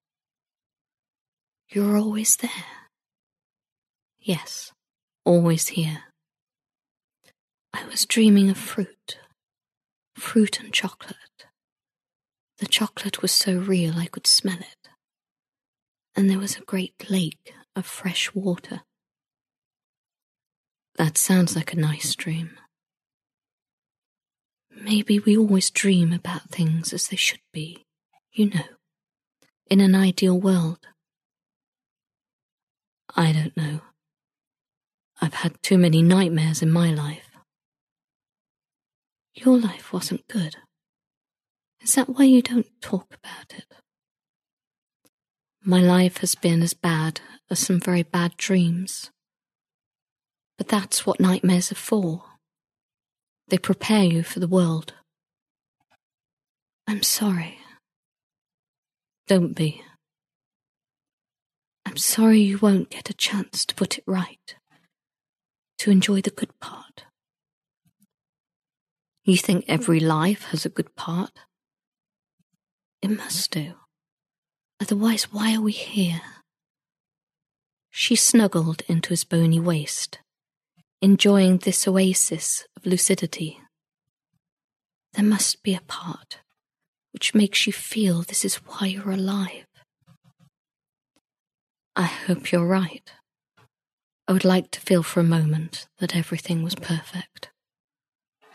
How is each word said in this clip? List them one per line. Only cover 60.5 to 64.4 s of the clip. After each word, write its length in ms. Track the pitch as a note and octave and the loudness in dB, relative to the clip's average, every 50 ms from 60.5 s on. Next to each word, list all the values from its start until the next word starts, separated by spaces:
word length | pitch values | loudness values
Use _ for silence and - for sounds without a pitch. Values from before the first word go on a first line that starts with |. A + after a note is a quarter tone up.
| _ _ _ _ _ _ _ _ _ _ _ _ _ _ _ _ _ _ _ _ _ _ _ _ _ _ - | _ _ _ _ _ _ _ _ _ _ _ _ _ _ _ _ _ _ _ _ _ _ _ _ _ _ -16
I'm 140 | G3 - - | -12 -8 -6
sorry 420 | - - - A3+ A3 A3 A3 G#3+ | -4 -2 0 4 4 6 6 6
you 180 | G#3 G3 G3 G3+ | 4 2 2 2
won't 320 | G#3+ G#3 G3 F#3 - - | 4 4 4 2 0 -4
get 200 | - - - - | -10 -14 -14 -14
a 40 | G3 | -8
chance 500 | - - - - G3+ - - - - - | -6 -6 -4 -4 -4 -6 -6 -6 -6 -6
to 80 | - - | -6 -4
put 240 | - F#3+ - - - | -4 -4 -4 -6 -6
it 60 | - | -6
right, 500 | - F#3+ F#3 F3 - - _ | -4 -4 -4 -4 -6 -10 _